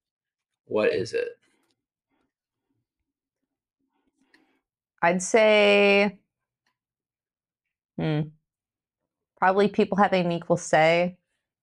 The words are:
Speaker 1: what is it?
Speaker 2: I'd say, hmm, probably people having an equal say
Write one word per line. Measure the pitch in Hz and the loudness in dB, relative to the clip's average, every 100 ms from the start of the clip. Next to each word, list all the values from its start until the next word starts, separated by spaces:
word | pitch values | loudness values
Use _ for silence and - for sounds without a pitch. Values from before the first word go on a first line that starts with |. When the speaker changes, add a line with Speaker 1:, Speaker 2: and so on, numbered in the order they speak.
| _ _ _ _ _ _ - | _ _ _ _ _ _ -8
Speaker 1:
what | 107 107 | -4 -2
is | 92 90 | -4 -6
it? | - - - _ _ _ _ _ _ _ _ _ _ _ _ _ _ _ _ _ _ _ _ _ _ _ _ _ _ _ _ _ _ _ _ _ _ _ _ | -8 -8 -14 _ _ _ _ _ _ _ _ _ _ _ _ _ _ _ _ _ _ _ _ _ _ _ _ _ _ _ _ _ _ _ _ _ _ _ _
Speaker 2:
I'd | 170 180 | -2 -2
say, | 180 233 214 214 208 202 202 202 202 202 _ _ _ _ _ _ _ _ _ _ _ _ _ _ _ _ _ - | 0 2 4 4 4 4 4 2 0 -4 _ _ _ _ _ _ _ _ _ _ _ _ _ _ _ _ _ -10
hmm, | 160 151 151 - _ _ _ _ _ _ _ _ _ _ | -6 -6 -8 -14 _ _ _ _ _ _ _ _ _ _
probably | 185 190 202 | -2 0 0
people | 202 208 190 | -2 -2 0
having | 196 190 175 | 0 0 -2
an | |
equal | 170 - 170 | -6 -4 -4
say | - 160 160 170 180 180 _ _ _ _ | 0 2 2 2 -2 -8 _ _ _ _